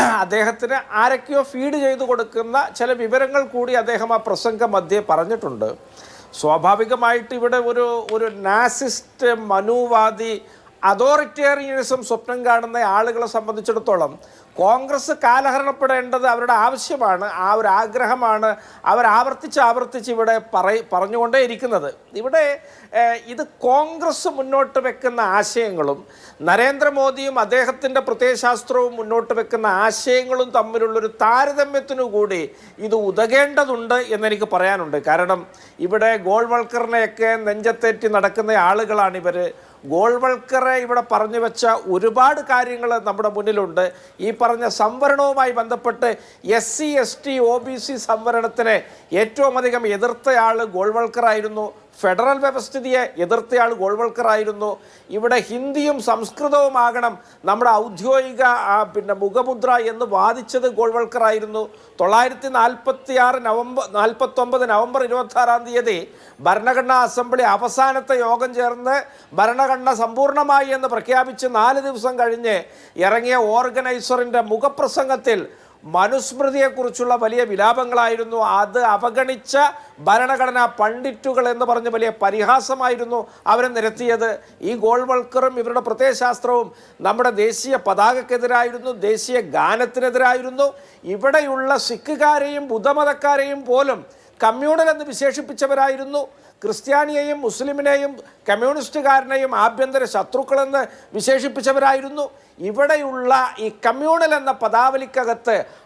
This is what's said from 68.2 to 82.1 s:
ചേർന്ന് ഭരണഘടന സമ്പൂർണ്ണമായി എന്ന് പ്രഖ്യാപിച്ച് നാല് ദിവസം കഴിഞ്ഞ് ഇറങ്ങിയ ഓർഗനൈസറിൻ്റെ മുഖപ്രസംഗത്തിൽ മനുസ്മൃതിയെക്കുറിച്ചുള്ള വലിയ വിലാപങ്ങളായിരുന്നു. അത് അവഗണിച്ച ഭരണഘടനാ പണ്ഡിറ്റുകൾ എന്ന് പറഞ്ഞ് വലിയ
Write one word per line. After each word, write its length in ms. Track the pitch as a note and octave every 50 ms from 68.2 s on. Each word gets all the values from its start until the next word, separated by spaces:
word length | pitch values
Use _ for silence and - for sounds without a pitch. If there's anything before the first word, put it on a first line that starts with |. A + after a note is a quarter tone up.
| A#3 A3+ A#3+ A#3 B3+ B3 B3
ചേർന്ന് 480 | A#3+ B3 A#3+ A#3+ A#3+ B3 B3+ C4+ C#4+ - - - - - _
ഭരണഘടന 600 | - F3+ G#3 A3+ A#3+ B3+ C4 C4 C4 B3+ B3+ C4 B3
സമ്പൂർണ്ണമായി 720 | G#3 A#3 A#3 A3+ B3+ C#4 C#4 C#4 D4 D4 C#4+ C#4+ C#4 C#4
എന്ന് 220 | C4+ C4+ C4 C4 C4
പ്രഖ്യാപിച്ച് 580 | A#3+ A3 - A#3+ B3+ B3+ B3+ C4 A#3 - C4 B3+
നാല് 300 | A#3+ G#3+ A3 B3 C4+ C#4
ദിവസം 380 | C4+ C#4 C4 G#3+ A3 C4 B3+ B3
കഴിഞ്ഞ് 460 | A#3+ A#3 A#3 A#3 A#3 A3+ G3+ F3 - - - - - - -
ഇറങ്ങിയ 400 | D#3+ F3+ G3 G#3+ A#3 A#3 B3 B3+
ഓർഗനൈസറിൻ്റെ 1040 | B3 A3+ G#3 G#3+ A#3+ B3+ B3 A3 C4 B3+ B3+ B3 A#3+ - - B3+ B3 B3 A#3+ A#3 A#3+
മുഖപ്രസംഗത്തിൽ 1080 | A3 G#3 A3 A3 B3+ C#4+ C#4+ - D4 - - - C4+ C4 C4 B3 - B3 A3 F#3+ D3+ - - - - - _ _ -
മനുസ്മൃതിയെക്കുറിച്ചുള്ള 1300 | D3+ E3 F3+ G3 G#3+ C4 C4+ - - A#3+ C4 C#4 C4+ C4 C#4 C4+ C4 - C4 B3 A#3+ - - B3 B3 B3
വലിയ 280 | A#3 A#3 A3 A#3 B3 A#3+
വിലാപങ്ങളായിരുന്നു. 920 | G#3+ G3+ F#3 G3+ A3+ A#3 B3+ B3 A#3+ A#3+ A#3+ A#3 A3+ A#3 A3+ A3+ A3+ A3+
അത് 460 | A3+ G#3+ G3 F#3+ G3 G#3 G3+ G3 B3
അവഗണിച്ച 760 | A#3+ A3 G#3 G3+ A#3+ A#3+ A3 B3+ C4 C4 C4 G#3 - - C4+ C#4 D4 C#4+ - - - - - -
ഭരണഘടനാ 680 | D3 F#3 G#3 A#3 B3+ B3+ C4+ B3+ B3+ B3+ B3 B3 A#3+ A#3 B3 -
പണ്ഡിറ്റുകൾ 680 | G#3 A3 A#3 B3 B3+ C4+ A3+ - - C4+ B3+ B3+ A#3+ A#3+
എന്ന് 160 | A#3 A#3 B3+
പറഞ്ഞ് 260 | B3 A#3+ A#3 A#3 A#3+
വലിയ 220 | A3+ A3 A3+ A3